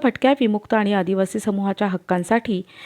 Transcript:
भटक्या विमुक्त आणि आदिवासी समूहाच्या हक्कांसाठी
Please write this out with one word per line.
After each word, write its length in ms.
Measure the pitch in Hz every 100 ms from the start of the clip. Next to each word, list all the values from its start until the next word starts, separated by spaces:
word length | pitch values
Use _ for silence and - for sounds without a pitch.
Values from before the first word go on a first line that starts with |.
भटक्या 280 | 269 - 262
विमुक्त 420 | 277 233 208 -
आणि 200 | 220 202
आदिवासी 460 | 202 180 190 190 214
समूहाच्या 480 | 220 196 196 190 202
हक्कांसाठी 760 | 180 - 180 175 233 233 185 - -